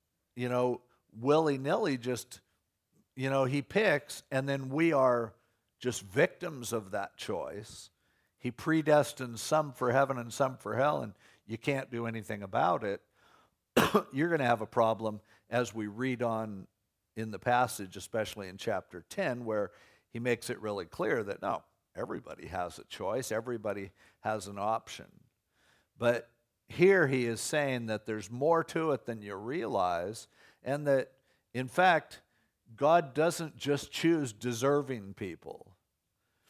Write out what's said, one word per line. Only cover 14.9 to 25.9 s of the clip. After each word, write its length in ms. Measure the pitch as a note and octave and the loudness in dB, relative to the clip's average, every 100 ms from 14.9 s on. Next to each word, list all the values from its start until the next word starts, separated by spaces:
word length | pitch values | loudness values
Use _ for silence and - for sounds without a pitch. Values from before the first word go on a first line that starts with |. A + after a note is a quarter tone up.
| G#2+ A2 G#2 - _ _ | 2 -2 -6 -12 _ _
as 240 | A#2+ A2+ | -2 -2
we 140 | A2 G#2+ | -4 -6
read 340 | G#2 C3 A#2+ | -4 -4 -2
on 460 | A#2+ A2 A2 G2 - _ _ _ _ A2 | -2 -2 -4 -10 -14 _ _ _ _ -10
in 160 | A2 | -8
the 80 | F#2+ | -4
passage, 580 | B2 B2 B2+ - F#2+ G2 | 2 2 2 -2 -10 -12
especially 500 | - A2+ G2+ G#2+ F#2+ | -4 -2 -2 -6 -12
in 100 | G2 | -6
chapter 460 | A2+ F#2+ - F2+ - | -4 -4 -4 -14 -10
ten, 340 | - E3+ B2 | -4 -4 -2
where 280 | A#2 G#2+ F#2+ - - _ _ | -2 -2 -2 -6 -20 _ _
he 60 | A#2 | -4
makes 320 | B2 A#2 - | -2 -2 -2
it 100 | A2+ | -6
really 240 | G#2+ G2+ E2+ | -6 -6 -6
clear 380 | - - C3 | -4 -2 0
that, 180 | G2+ - | -2 -4
no, 220 | F#2+ - - _ _ F2+ | -4 -4 -8 _ _ -10
everybody 500 | A#2+ - - - - | -6 -8 -10 -14 -8
has 320 | F2+ F2 - | -6 -6 -10
a 60 | |
choice, 480 | - - F#2+ A#2+ B2+ | -16 -8 -4 -4 -2
everybody 580 | A2 A#2+ A#2 G#2 G2+ F#2+ - - _ | -4 -4 -6 -4 -6 -8 -14 -20 _
has 260 | A2 A2 F#2+ | -4 -4 -6
an 140 | G2+ | -4
option. 480 | G#2 A2 - - - _ _ _ _ _ _ _ _ | -2 -2 -4 -14 -16 _ _ _ _ _ _ _ _